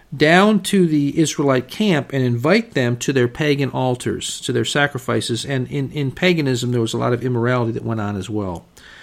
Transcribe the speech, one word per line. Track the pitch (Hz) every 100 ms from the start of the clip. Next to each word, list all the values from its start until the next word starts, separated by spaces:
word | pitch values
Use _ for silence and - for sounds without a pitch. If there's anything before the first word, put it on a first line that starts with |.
| _ 139
down | 151 180 208 214
to | - 202 175
the | 151 143 139
Israelite | 160 - 143 131 123
camp | - 214 156 120
and | 139
invite | 127 117 139 208 226
them | - 123 120
to | -
their | 135 120
pagan | - 151 143 135
altars, | 135 131 123 117 - - -
to | -
their | 120
sacrifices. | 110 147 143 127 - 113 - 117
And | 127 135 127
in, | 143 135
in | 151 139
paganism, | 120 180 170 139 123 123
there | 123
was | 113
a | 117
lot | 123
of | 120
immorality | 127 123 120 127 117
that | 117
went | 113 110
on | 104 101
as | 92
well. | 107 98 85 - - - -